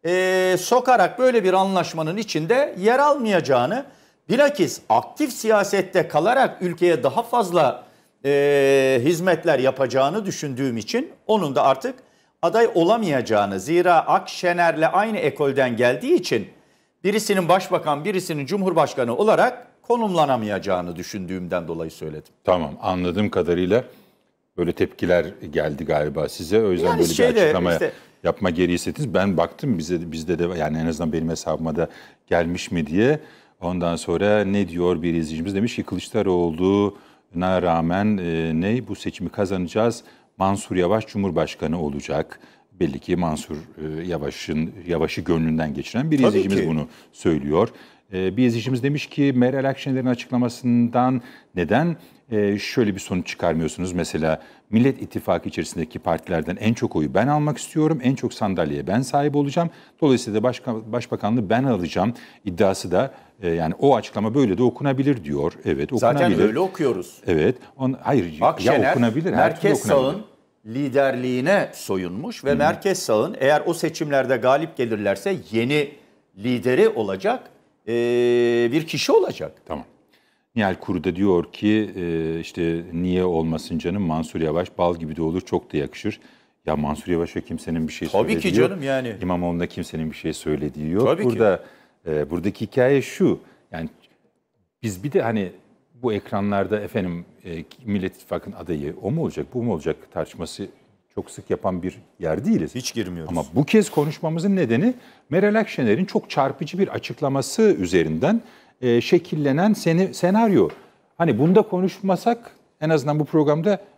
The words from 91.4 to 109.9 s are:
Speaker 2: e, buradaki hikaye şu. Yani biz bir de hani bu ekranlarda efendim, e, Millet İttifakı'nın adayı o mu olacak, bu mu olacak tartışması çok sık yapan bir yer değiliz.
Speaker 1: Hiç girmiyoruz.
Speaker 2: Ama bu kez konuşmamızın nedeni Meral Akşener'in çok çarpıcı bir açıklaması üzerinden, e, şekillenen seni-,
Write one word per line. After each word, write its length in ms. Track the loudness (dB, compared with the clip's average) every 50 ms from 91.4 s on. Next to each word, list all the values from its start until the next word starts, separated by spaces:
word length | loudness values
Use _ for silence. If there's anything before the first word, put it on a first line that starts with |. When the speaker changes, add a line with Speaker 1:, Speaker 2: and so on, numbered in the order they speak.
| 2 2 2 0 -4 -16 -20 _ _ _ _ _ _
Speaker 2:
e, 240 | -4 -4 -4 -2 -2
buradaki 360 | -4 -4 -4 -4 -4 -4 -10
hikaye 360 | -4 0 0 2 4 2 0
şu. 360 | 0 -4 -2 0 2 2 2 0 -6 -20 _ _ _ _
Yani 160 | -12 -10 -10 -10 _ _ _ _ _ _ _ _ _ _ _ _ _ _ _ _ _ _
biz 220 | -8 -8 -8 -6 -10
bir 80 | -2
de 100 | -2 0
hani 300 | 0 0 -2 -2 -4 -6 -8 -16 _ _ _ _ _ _ _ _
bu 100 | -4 -2
ekranlarda 680 | -2 -2 -4 -4 -4 -2 -2 0 0 0 0 0 -2 -4
efendim, 440 | -4 -4 -4 -4 -4 -4 -6 -8 -12 -16 _ _ -16
e, 200 | -12 -12 -12 -12 _ -20 _ -6
Millet 320 | -4 -4 -2 -2 -4 -8
İttifakı'nın 400 | -10 -12 -8 -8 -8 -8 -10 -14
adayı 380 | -14 -8 -6 -6 -4 -4 -8 -10 -6
o 80 | -6 -4
mu 120 | -4 -2
olacak, 240 | -4 -4 -6 -8 -10 -8 -6
bu 80 | -6
mu 100 | -2 -2 -4
olacak 220 | -2 -4 -6 -6 -6 -10 _
tartışması 560 | -8 -8 -6 -6 -8 -12 -12 -10 -10 -12 -12 -12 -14 _ _ _ _ _ _ _ _
çok 160 | -10 -10 -10
sık 200 | -14 -18 -6 -6
yapan 320 | -6 -4 -2 -4 -4 -4
bir 160 | -6 -8 -8 -10 -20 _ _ _
yer 240 | -2 -2 -2 0 0
değiliz. 300 | 0 0 0 0 -2 -6
Speaker 1:
Hiç 200 | -8 -8 -6 -6
girmiyoruz. 380 | -6 -6 -6 -6 -10 -8 -6
Speaker 2:
Ama 120 | -4 -4 -6 -2 0
bu 100 | 0 0
kez 260 | 4 4 4 4 4
konuşmamızın 640 | 0 0 0 0 -4 -4 -4 -4 -4 -2 0 0 2
nedeni 380 | 2 2 2 2 2 2 0 0 -2 -12 -20 -20 _ _ _
Meral 240 | 0 2 2 4 2
Akşener'in 500 | 2 0 -2 -2 -2 2 2 2 2 0
çok 260 | -2 -2 -4 -4 -2
çarpıcı 480 | 0 0 0 0 0 -6 -8 -6 0 -2
bir 100 | -2 0
açıklaması 720 | -2 -8 -8 -8 -6 -4 -2 0 0 0 -2 -2 0 4
üzerinden, 800 | 4 4 4 2 0 2 4 2 4 2 0 0 2 2 2 0 -2 -8 -20 -20 _ _ _ _
e, 200 | 0 2 2 2
şekillenen 720 | 4 4 2 2 2 -2 -4 -2 0 0 2 2 2 2
seni-, 420 | 2 2 0 0